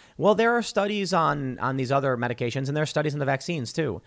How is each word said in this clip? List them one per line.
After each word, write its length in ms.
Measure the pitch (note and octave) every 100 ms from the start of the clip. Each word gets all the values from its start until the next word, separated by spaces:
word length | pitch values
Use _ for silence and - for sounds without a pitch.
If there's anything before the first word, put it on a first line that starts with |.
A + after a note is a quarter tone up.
| - -
Well, 200 | F3+ G#3
there 200 | A3+ A#3+
are 60 |
studies 500 | - G3+ G3+ G#3 F#3
on, 480 | F3 D#3 D3 C3 B2
on 160 | B2+ C3+
these 160 | B2
other 240 | C#3 C3+ B2
medications, 540 | A#2+ A#2+ B2 C3+ C3+
and 80 | D3+
there 60 |
are 20 | D3+
studies 280 | D3+ D3+
on 60 | D3
the 60 | C3+
vaccines, 480 | C3+ - E3 A#2
too. 280 | - D3 E2+